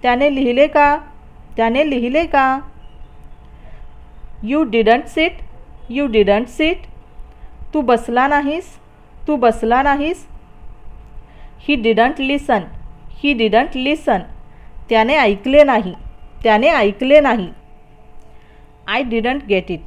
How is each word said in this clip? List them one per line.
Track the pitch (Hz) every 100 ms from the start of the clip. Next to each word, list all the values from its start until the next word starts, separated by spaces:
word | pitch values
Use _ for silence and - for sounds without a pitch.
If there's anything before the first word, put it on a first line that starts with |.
त्याने | 247 247 285 277
लिहिले | 262 240 302
का? | - 196 196 - - - - - -
त्याने | 226 240 311
लिहिले | 262 240 285 330
का? | 285 262 269 285 - - - - - - - - - - - - - - - - -
You | 208 285
didn't | 294 226 214 240 -
sit? | - 330 - - - - - -
You | 240 285
didn't | 220 196 202 240
sit? | - 311 359 - - - - - - - - -
तू | 302
बसला | 247 240 240 240 269
नाहीस? | 294 277 311 370 - - - - - -
तू | 294
बसला | 233 220 220 247
नाहीस? | 277 277 294 359 - - - - - - - - - - - - - - -
He | 294
didn't | 220 220 240 302
listen. | 269 285 - 226 165 - - - - -
He | 285 254
didn't | 220 214 285 262
listen. | 254 302 - 202 - - - - - - -
त्याने | 226 220 294
ऐकले | 240 202 254 277
नाही. | 294 226 185 170 - - - -
त्याने | 226 214 269
ऐकले | 311 202 202 262 294
नाही. | 285 233 175 - - - - - - - - - - - - - -
I | 214
didn't | 262 226 226 277 277
get | 196 180
it. | 175